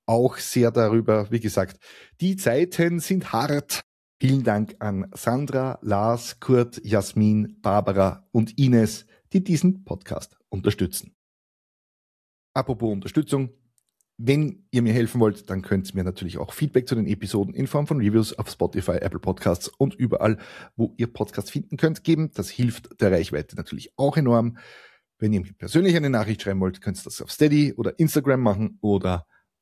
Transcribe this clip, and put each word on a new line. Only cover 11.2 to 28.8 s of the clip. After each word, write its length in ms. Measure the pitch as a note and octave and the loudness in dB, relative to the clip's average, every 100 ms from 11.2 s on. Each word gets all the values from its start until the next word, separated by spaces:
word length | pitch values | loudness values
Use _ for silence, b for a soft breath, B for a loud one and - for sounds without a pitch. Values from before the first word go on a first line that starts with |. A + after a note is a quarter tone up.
| _ _ _ _ _ _ _ _ _ _ _ _ _ | _ _ _ _ _ _ _ _ _ _ _ _ _
Apropos 360 | C#3+ C3 A#2 A#2 | -4 -4 -2 -2
Unterstützung, 600 | G2+ - - D3+ C#3 B2+ - _ _ _ _ _ - | -4 -4 -2 -2 -2 -4 -10 _ _ _ _ _ -4
wenn 460 | A#2 C#3+ D3+ - _ | 0 2 0 -6 _
ihr 100 | B2 | 0
mir 120 | A#2 | 2
helfen 260 | A#2+ A2+ B2 | 2 0 2
wollt, 260 | G#2+ G2 - | 2 2 -6
dann 140 | F#2+ | -8
könnt 280 | - G2 F#2 | -2 -2 -2
ihr 60 | F#2+ | -4
mir 80 | |
natürlich 360 | F2+ F2+ F2+ - | -4 -6 -8 -8
auch 120 | F2 | -10
Feedback 360 | - D3+ - B2 | -6 -2 0 0
zu 80 | A#2+ | -2
den 100 | G#2 | -2
Episoden 480 | G2+ G2+ G#2 G2 | -2 -2 -2 -2
in 140 | - C3+ | -4 -4
Form 180 | D3 D3 | -2 -2
von 140 | D3+ | 0
Reviews 340 | G#2 A2 G#2+ | 2 2 2
auf 160 | - - | -4 -10
Spotify, 440 | - F2 - - | -4 -4 -2 -2
Apple 260 | D#2+ E2 D#2+ | -2 -4 -4
Podcasts 480 | F#2 F#2 G2+ E2+ - | -4 -2 -2 -2 -4
und 260 | - C#3 | -4 -4
überall, 460 | - B2 - A2 G#2+ B B B - | -2 -2 0 0 -2 B B B -6
wo 200 | A2+ - | -6 -4
ihr 80 | A#2 | -6
Podcasts 460 | - G#2+ - - | -6 -8 -8 -8
finden 260 | - - - | -10 -8 -2
könnt, 260 | D#3+ D#3 | -2 0
geben. 280 | - D#3+ D#3 | 0 0 0
Das 160 | - F#2+ | -6 -8
hilft 500 | - B2 - - - | -2 -2 -4 -12 -2
der 120 | G#2 | 2
Reichweite 440 | F2+ D#2+ D2 D2+ - | 2 0 -4 -6 -10
natürlich 360 | - G#2 - - | -10 -12 -12 -2
auch 220 | C#3 D#3 | 0 2
enorm. 400 | C3+ A#2 A#2 A#2 B B B B _ _ | 4 4 2 -4 B B B B _ _
Wenn 140 | G#2+ | 0
ihr 80 | G#2 | 0
mir 120 | F2 | -2
persönlich 420 | - F#2 D#3+ F#3+ E3+ | -10 -2 2 4 4
eine 140 | C#3 | 2
Nachricht 320 | A#2+ G#2 G#2+ | 0 0 -4
schreiben 200 | G2+ F#2+ | -4 -2
wollt, 200 | F#2+ F2+ | -2 -4
könnt 160 | - F#2 | -8 -8
ihr 60 | |
das 180 | - - | -10 -14
auf 100 | - | -12
Steady 420 | - D3+ D3 D3 | 2 4 4 2
oder 260 | - F#3 - | 0 -4 0
Instagram 420 | D#3+ D3+ C#3 C3 | 0 2 2 2
machen 380 | A#2 G2 A2 - | 2 0 -2 -2